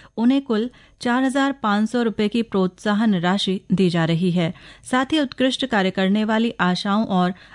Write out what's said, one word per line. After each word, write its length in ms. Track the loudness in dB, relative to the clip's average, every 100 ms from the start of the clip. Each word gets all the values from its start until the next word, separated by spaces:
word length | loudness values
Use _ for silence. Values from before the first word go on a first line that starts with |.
| -14 0
उन्हें 240 | 2 2
कुल 280 | 0 -2 -4 -8 -20 -8
चार 220 | -2 0
हजार 280 | 0 0 0
पाँच 380 | -2 0 0 0
सौ 140 | 0
रुपए 240 | 0 0 0
की 140 | 0
प्रोत्साहन 720 | -2 0 0 -2 -2 0 2 2
राशि 460 | 0 0 -2 -4 -2
दी 180 | 2 2
जा 160 | 2 0
रही 260 | 0 0
है। 220 | 0 -2 -6 -16 -20 -4
साथ 140 | -2 0
ही 140 | 0
उत्कृष्ट 460 | -2 0 -2 -2 -2
कार्य 260 | 0 0
करने 320 | 0 0 0
वाली 300 | 0 0 -2 0
आशाओं 460 | -2 0 0 -2 0
और 280 | 0 0 -4 -14